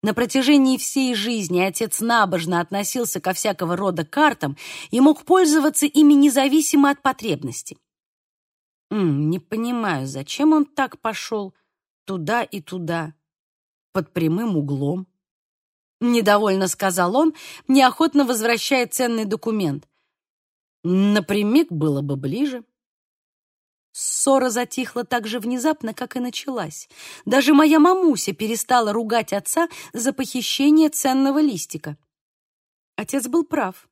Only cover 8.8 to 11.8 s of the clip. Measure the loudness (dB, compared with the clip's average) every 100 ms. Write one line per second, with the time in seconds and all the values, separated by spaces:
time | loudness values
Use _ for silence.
8.8 | _ -2 0 0 0 -2 _ -6 -4 -4
9.8 | -4 -4 -6 -10 -10 0 4 4 2 -2
10.8 | -6 -4 -8 -6 -8 -8 -8 _ _ _